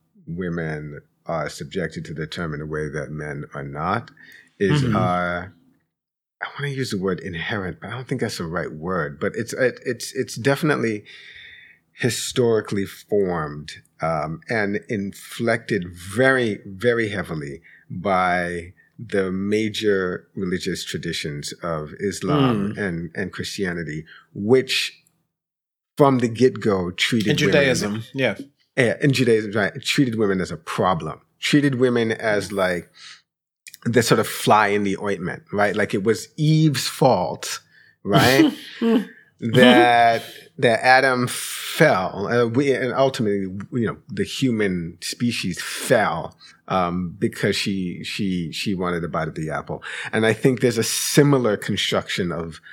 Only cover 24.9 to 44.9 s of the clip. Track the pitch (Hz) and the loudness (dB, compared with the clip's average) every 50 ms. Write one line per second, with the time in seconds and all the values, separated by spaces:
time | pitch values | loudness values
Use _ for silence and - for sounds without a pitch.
24.9 | - _ _ _ _ _ _ _ _ _ _ _ _ _ _ _ _ _ _ _ | -8 _ _ _ _ _ _ _ _ _ _ _ _ _ _ _ _ _ _ _
25.9 | _ - 147 139 131 123 120 117 113 107 123 131 101 101 - 113 98 95 90 87 | _ 4 6 6 6 4 2 0 2 4 4 4 4 2 0 0 0 2 0 -4
26.9 | 92 - - - 131 113 98 - - - 147 - - 147 139 131 123 107 104 104 | -2 -4 -2 0 0 0 2 2 2 2 2 4 4 6 4 4 2 2 0 -2
27.9 | 104 113 117 - - 135 131 113 98 - - - _ _ _ _ _ - 127 107 | -4 -6 -8 -8 -4 -2 -2 -2 -2 -4 -10 -18 _ _ _ _ _ 2 2 2
28.9 | 98 - 160 143 131 - 131 117 113 110 110 104 98 113 101 90 - - - - | 2 2 2 2 2 4 4 4 4 2 2 -2 -2 -2 -2 -2 -4 -6 -6 -2
29.9 | - 147 143 123 113 110 110 98 98 92 90 82 85 78 - - - - 104 90 | 2 2 2 2 2 0 2 2 2 0 0 -2 -6 -10 -10 -8 -2 2 2 2
30.9 | 92 80 82 78 60 - _ _ _ _ - - - 147 139 143 131 120 127 127 | 2 0 -2 -6 -10 -12 _ _ _ _ 0 4 4 4 4 4 2 4 2 2
31.9 | 120 120 113 113 110 - 107 110 104 104 92 90 101 98 92 92 90 87 82 - | 4 2 2 0 0 -2 0 0 0 0 -2 -2 0 0 2 2 0 -2 -6 -10
32.9 | _ - - - - - _ _ _ _ _ _ _ _ _ - - _ - 127 | _ -20 -20 -20 -20 -20 _ _ _ _ _ _ _ _ _ -20 -20 _ -6 2
33.9 | 110 123 113 - - 110 104 - - - - 131 110 107 107 101 101 104 101 98 | 2 2 4 4 4 2 2 -2 -4 -2 2 4 6 6 6 4 2 0 0 -2
34.9 | 95 - 101 104 98 90 90 87 - - - _ - 101 104 104 92 107 104 98 | -2 -2 -4 -4 -4 -4 -4 -6 -8 -8 -10 _ -2 0 0 0 2 0 -2 0
35.9 | - 107 95 113 110 107 - - _ - 151 151 156 156 156 156 139 - - - | 0 0 2 0 0 0 -2 -10 _ 0 2 4 4 6 4 4 2 0 -4 -6
36.9 | - - 156 131 113 92 87 65 85 - - - - - - _ _ - - _ | -2 2 4 4 4 4 0 -2 -4 -8 -8 -10 -10 -10 -12 _ _ -20 -20 _
37.9 | _ _ _ - - 196 202 240 262 - 311 285 - - - - - - 233 233 | _ _ _ 2 4 4 6 6 6 6 6 4 2 -2 -12 -16 -6 -2 2 2
38.9 | 269 254 190 - - - _ _ _ _ - 117 113 127 123 123 123 120 120 120 | 2 2 0 -2 -12 -20 _ _ _ _ -4 2 6 8 8 10 10 8 8 8
39.9 | 120 120 117 117 117 113 - - - - - - _ - 135 123 113 - - 127 | 6 6 6 6 4 2 -2 -8 -16 -18 -20 -20 _ 2 2 4 4 4 6 6
40.9 | 127 131 135 135 127 123 123 117 - - - - - - - - - - 165 147 | 8 8 8 4 4 2 0 -2 -2 -6 -8 -8 -8 -10 -8 -8 2 4 6 6
41.9 | 120 92 95 87 - 98 101 82 117 120 120 117 113 131 147 139 127 104 131 123 | 6 4 0 -2 -4 -4 -2 0 2 2 2 2 2 0 2 2 0 0 0 -2
42.9 | - 131 135 135 131 - 113 104 101 101 95 92 95 101 98 - 147 127 113 85 | 2 2 2 2 2 0 0 0 0 0 -2 -4 -6 -10 -12 -6 -2 -2 -2 -2
43.9 | - - _ - - 101 98 - - - 131 131 117 107 104 98 90 87 85 82 | -4 -6 _ -12 -6 -6 -4 -4 -2 0 0 0 2 2 0 0 0 -2 -4 -8